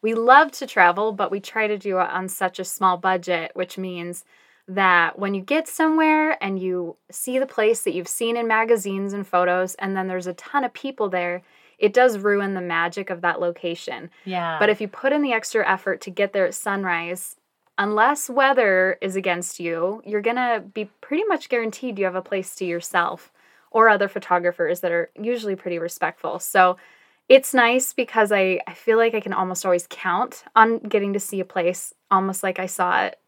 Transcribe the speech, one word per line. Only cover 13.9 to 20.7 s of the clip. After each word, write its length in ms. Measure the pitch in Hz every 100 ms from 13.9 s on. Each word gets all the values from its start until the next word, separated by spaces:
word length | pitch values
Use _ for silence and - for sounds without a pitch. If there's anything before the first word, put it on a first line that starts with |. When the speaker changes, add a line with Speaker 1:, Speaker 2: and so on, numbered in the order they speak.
| 123 170 _ -
Speaker 2:
Yeah. 320 | 185 170 160
Speaker 1:
But 100 | 208
if 120 | 208
you 80 | 214
put 240 | - 269
in 80 | 294
the 100 | 285
extra 340 | 233 226 226 196
effort 360 | 190 - 185
to 80 | -
get 220 | 180 202
there 120 | 202 185
at 60 |
sunrise, 840 | - - 196 190 170 170 180 - - _ _ _ -
unless 520 | 202 214 233 294 -
weather 680 | 254 269 262 220 185 185 -
is 140 | 196 190
against 420 | 190 175 175 -
you, 440 | 170 165 175 214 -
you're 140 | 208
gonna 400 | 208 240 247 226 190